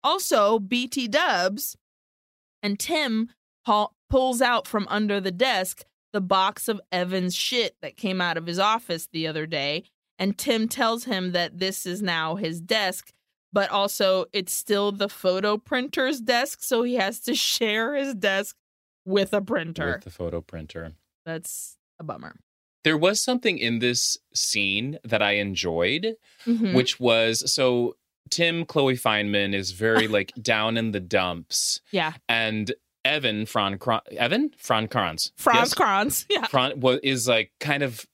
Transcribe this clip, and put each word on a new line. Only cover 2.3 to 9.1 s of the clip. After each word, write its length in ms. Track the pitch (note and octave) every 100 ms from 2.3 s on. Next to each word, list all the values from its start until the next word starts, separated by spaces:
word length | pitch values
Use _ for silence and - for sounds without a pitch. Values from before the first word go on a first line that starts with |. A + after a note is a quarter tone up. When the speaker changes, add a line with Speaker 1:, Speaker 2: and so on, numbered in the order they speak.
| _ _ _
Speaker 1:
and 160 | G#3 G3+
Tim 480 | - D#4+ C#4+ A3 A#3 _ _ _ -
pull, 280 | G#3 G#3 _ _
pulls 300 | C4 C4 A#3+
out 240 | B3 A#3 -
from 200 | G#3+ G3+
under 320 | G#3 G#3+ G3+
the 100 | F#3+
desk 540 | F3+ C4 G#3+ F#3 - - _ _
the 60 | G#3
box 440 | F#3 F#3+ F#3+ G#3 -
of 120 | G#3 -
Evan's 440 | F3+ F3+ F#3+ F3+
shit 420 | F3 - B3 G#3 _
that 140 | D3+ -
came 240 | G#3+ F#3
out 160 | F3 E3
of 80 | E3
his 120 | F3
office 480 | G3+ A3+ - E3+ -